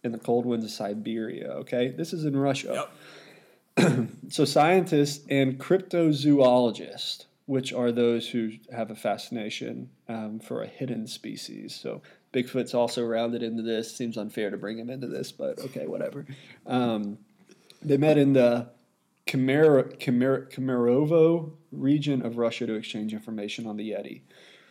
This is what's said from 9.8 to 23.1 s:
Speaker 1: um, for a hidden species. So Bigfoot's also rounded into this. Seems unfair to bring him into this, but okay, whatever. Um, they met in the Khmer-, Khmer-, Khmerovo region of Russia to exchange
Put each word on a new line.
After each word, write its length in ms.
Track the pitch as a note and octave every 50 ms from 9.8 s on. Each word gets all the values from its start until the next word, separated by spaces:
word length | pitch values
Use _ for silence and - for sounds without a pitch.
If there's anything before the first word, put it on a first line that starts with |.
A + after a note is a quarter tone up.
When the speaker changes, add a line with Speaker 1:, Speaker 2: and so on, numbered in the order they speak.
| B2+ B2+ _ _ _ -
Speaker 1:
um, 300 | A#2 A2+ A2 G#2+ G#2+ A2
for 240 | - - A#2+ - A2
a 40 | A2
hidden 380 | - - C3+ B2+ A#2+ A2+ A2
species. 680 | A2 - - - A2+ A2 - - - - G#1 G#2 - -
So 260 | - - - - - - - - _ _ _ -
Bigfoot's 400 | B2+ B2 B2+ - C3 A#2+ B2 -
also 320 | B2 A#2+ A#2 - B2+ A#2+
rounded 380 | A2+ A2+ A2+ A#2+ A#2 A#2+ A#2+ A#2
into 180 | A2+ A2+ A2+
this. 340 | A2 A#2 A2+ A2 A#2 A2+ -
Seems 220 | - B2 A#2 A2 A#2
unfair 320 | G#2 G#2+ - A#2 G#2+ G2+
to 80 | G2+ F#2+
bring 220 | - G2+ A2 A2+
him 100 | A2+ B2
into 160 | C3 C3+ B2+ -
this, 240 | - - C3 -
but 280 | - - C#3 C#3 - -
okay, 260 | - C3+ - - -
whatever. 400 | - - - C3+ - - C#3+ C#3+ - C#3 - - - - - _
Um, 540 | - C3 B2+ B2 A#2+ A2+ G#2+ G#2 G2+ G#2 - - _ _ _ _ _ - _ _ _ - _ -
they 140 | D3 C#3 C3+
met 200 | D3 D#3 D3+ D3
in 160 | C#3 C#3 C3+
the 360 | C3 B2 A#2+ A#2+ A#2+ A#2+ - - _ _ _ _ _ _ _ _ _ _ -
Khmer-, 680 | - C3+ B2+ C3 C#3 D3 D#3 D#3 C#3+ C3 B2+ - - -
Khmer-, 520 | - - B2 A#2+ B2+ C3+ C3+ C3 - -
Khmerovo 1000 | - - C3+ C3 B2+ B2 A#2+ A#2+ B2 C3+ D3+ D3+ E3 E3 D#3+ E3 E3 E3+ D#3 D3+ - - _ _
region 540 | - C#3+ C3+ C3+ D3 D3+ C#3+ D3 C#3 B2+ A#2+
of 120 | A#2 A#2 A#2+
Russia 280 | A#2 A2+ - - A#2+
to 80 | A2 A2
exchange 400 | G#2+ G#2+ - - A2 G#2+ G#2+